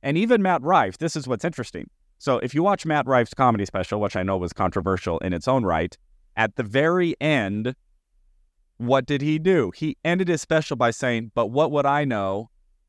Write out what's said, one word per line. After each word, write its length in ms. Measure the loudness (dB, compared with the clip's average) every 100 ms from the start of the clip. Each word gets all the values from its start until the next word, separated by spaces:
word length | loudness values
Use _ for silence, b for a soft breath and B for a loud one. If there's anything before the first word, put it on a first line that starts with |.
And 160 | -4 0
even 240 | 2 4
Matt 200 | 4 0
Rife, 360 | 2 2 2 -2
this 160 | -6
is 140 | -4 -4
what's 160 | -4
interesting. 440 | -4 -6 -8 -10 -14 _ _ _
So 200 | -2 0
if 160 | 0
you 80 | 0
watch 240 | 2 0 0
Matt 200 | 0 2
Rife's 280 | 2 2
comedy 320 | 2 2 4 0
special, 340 | -4 -4 -2
which 160 | -2 -2
I 60 |
know 160 | -2 -2
was 160 | -2
controversial 640 | -2 -2 0 0 0 -2 -2
in 160 | -2
its 120 | -2 0
own 180 | 0
right, 320 | 2 0 -2 -6 _ _ _
at 220 | -2 -2 -2
the 60 |
very 520 | -2 0 2 2 0 0
end, 540 | 0 0 0 -2 -4 -8 _ _ _ _ _ _ _ _ _ -8
what 280 | 0 0 2
did 160 | -2
he 160 | 0 0
do? 320 | 2 2 2
He 220 | -2 -6 -4
ended 240 | -2 0 0
his 140 | -2
special 340 | 0 0 0 0
by 140 | 0
saying, 420 | 0 -2 -2 -2
"But 120 | -2 0
what 240 | 2 2
would 140 | 2 2
I 180 | 0
know? 460 | 0 -2 -2 -4 -8 _ _ _